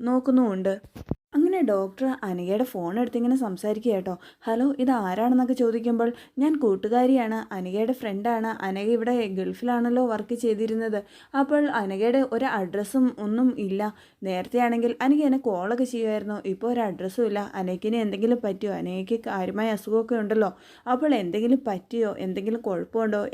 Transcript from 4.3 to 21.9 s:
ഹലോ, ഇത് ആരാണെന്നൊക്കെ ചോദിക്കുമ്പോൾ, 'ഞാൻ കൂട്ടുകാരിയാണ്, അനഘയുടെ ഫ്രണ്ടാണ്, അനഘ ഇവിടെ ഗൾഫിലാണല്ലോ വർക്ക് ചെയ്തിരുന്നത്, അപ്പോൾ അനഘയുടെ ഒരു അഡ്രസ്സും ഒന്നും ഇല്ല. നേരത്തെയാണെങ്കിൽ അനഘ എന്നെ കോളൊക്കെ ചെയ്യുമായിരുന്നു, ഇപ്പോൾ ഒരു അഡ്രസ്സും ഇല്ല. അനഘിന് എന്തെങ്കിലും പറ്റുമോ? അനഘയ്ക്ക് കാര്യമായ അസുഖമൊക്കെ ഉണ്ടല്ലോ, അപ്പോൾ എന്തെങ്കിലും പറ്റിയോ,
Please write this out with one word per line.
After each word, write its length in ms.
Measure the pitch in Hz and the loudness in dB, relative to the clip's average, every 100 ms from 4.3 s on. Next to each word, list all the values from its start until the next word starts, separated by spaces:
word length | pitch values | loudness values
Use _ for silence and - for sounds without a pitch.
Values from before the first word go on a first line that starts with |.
| - | -12
ഹലോ, 360 | - 226 269 277 | -4 0 2 2
ഇത് 120 | 254 | 2
ആരാണെന്നൊക്കെ 600 | 254 190 185 240 254 247 | 2 0 0 2 4 2
ചോദിക്കുമ്പോൾ, 600 | 262 233 226 233 240 233 240 - - | 2 2 2 0 2 0 -2 -10 0
'ഞാൻ 160 | 294 302 | 2 2
കൂട്ടുകാരിയാണ്, 960 | 240 190 214 240 254 269 220 220 220 | 2 2 2 4 6 4 2 -4 -6
അനഘയുടെ 400 | 196 185 196 220 | -8 -4 -2 0
ഫ്രണ്ടാണ്, 680 | 254 226 196 220 233 220 220 | -2 -4 -4 0 0 -2 -4
അനഘ 240 | 190 190 208 | -4 -2 0
ഇവിടെ 400 | 240 226 247 220 | 2 2 0 0
ഗൾഫിലാണല്ലോ 800 | 190 185 185 240 240 240 240 254 | -2 -4 -4 -2 0 2 2 2
വർക്ക് 280 | 214 214 233 | 0 -4 -2
ചെയ്തിരുന്നത്, 680 | 240 214 220 220 226 208 202 - - 269 | 0 0 0 -2 -2 -4 -6 -18 -6 -2
അപ്പോൾ 300 | 277 294 294 | 2 2 2
അനഘയുടെ 520 | - 196 190 226 254 262 | 0 -2 0 2 2 2
ഒരു 140 | 226 262 | 0 0
അഡ്രസ്സും 720 | 226 180 196 202 269 254 220 | -2 -2 -4 -2 2 2 0
ഒന്നും 400 | 208 220 254 - | -2 2 2 2
ഇല്ല. 220 | 196 190 214 208 - - | -2 -2 -4 -6 -20 -10
നേരത്തെയാണെങ്കിൽ 720 | 190 185 185 247 240 233 233 233 | -4 -4 -2 0 2 2 0 0
അനഘ 200 | 254 294 302 | 4 4 4
എന്നെ 140 | 262 | 2
കോളൊക്കെ 440 | 254 180 190 240 | 0 -2 -2 0
ചെയ്യുമായിരുന്നു, 540 | 254 247 220 214 208 208 - | -2 -2 -2 -2 -4 -6 -6
ഇപ്പോൾ 260 | 190 226 | -4 -2
ഒരു 100 | 247 | 0
അഡ്രസ്സും 460 | 220 185 185 190 226 | -2 -2 -6 0 0
ഇല്ല. 240 | 202 202 | 0 -4
അനഘിന് 420 | - 185 185 214 233 | -4 -4 -2 -2 0
എന്തെങ്കിലും 460 | 214 196 226 240 | -2 0 2 2
പറ്റുമോ? 300 | 220 196 208 | 0 -4 -4
അനഘയ്ക്ക് 460 | 180 175 185 190 226 | -4 -4 -6 -2 -4
കാര്യമായ 500 | 233 196 185 202 220 | -2 -4 -4 -2 -2
അസുഖമൊക്കെ 460 | 208 208 220 226 233 | -2 0 0 0 -2
ഉണ്ടല്ലോ, 360 | 208 220 202 - - - - | 0 2 2 -2 -20 -12 -2
അപ്പോൾ 220 | 254 302 | 0 2
എന്തെങ്കിലും 480 | 254 180 202 233 269 254 | 2 0 0 2 2 2
പറ്റിയോ, 440 | 190 - | -6 -4